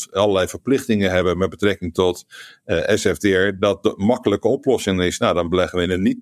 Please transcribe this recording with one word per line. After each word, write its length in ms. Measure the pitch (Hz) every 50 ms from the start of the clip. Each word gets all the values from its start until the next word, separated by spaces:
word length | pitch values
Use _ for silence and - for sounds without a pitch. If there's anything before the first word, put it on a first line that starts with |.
| - -
allerlei 380 | - 95 101 107 98 95 90 85
verplichtingen 640 | - 90 - - 139 127 - - 110 104 101 92
hebben 280 | 92 92 87 92 87 90
met 120 | 92 90
betrekking 440 | 80 - - 101 95 - 90 87 -
tot, 300 | - 92 90 87 - - _ - - - - - _ _
eh, 320 | - 101 82 76 - 107
S 60 | 104 -
F 140 | 101 87
D 80 | - -
R, 320 | 101 95 92 95 101 98 92
dat 240 | 104 101 98 - -
de 120 | 110 -
makkelijke 520 | - 98 107 123 123 - 110 101 104 - -
oplossing 540 | 160 143 143 139 123 104 - 101 95 90 90
is, 160 | 87 85 -
nou, 160 | 120 107 87
dan 140 | 85 87 85
beleggen 300 | 87 90 90 82 - 90
we 60 | 87
in 60 | 90
een 120 | 92 90 95
niet 180 | 117 - -